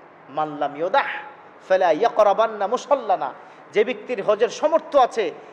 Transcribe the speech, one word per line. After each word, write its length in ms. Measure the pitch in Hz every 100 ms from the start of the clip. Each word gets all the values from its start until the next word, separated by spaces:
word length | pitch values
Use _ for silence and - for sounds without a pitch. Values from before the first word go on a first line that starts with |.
| - - -
"মাল্লাম 460 | 143 156 143 143 143
ইয়দাহ 300 | 180 269 - - - - - - -
ফালা 220 | 185 180
ইয়াকরাবান্না 760 | 156 226 - 202 190 226 208 196
মুসাল্লানা", 680 | 247 - 277 214 170 139 - - - -
যে 100 | 190
ব্যক্তির 380 | 233 - - 220
হজের 280 | 185 208 226
সামর্থ্য 480 | - 311 320 - 285
আছে, 340 | 240 226 170 - -